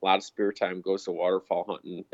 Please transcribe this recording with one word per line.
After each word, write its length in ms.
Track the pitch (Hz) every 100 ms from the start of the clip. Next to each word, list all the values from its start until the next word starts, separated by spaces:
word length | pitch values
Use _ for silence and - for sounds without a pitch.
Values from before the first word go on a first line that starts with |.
a 40 | 95
lot 120 | 95
of 60 |
spare 280 | - - 101
time 300 | - 92 92
goes 220 | 92 98
to 80 | -
waterfowl 540 | 85 90 95 - 87 90
hunting, 380 | 90 - 85 -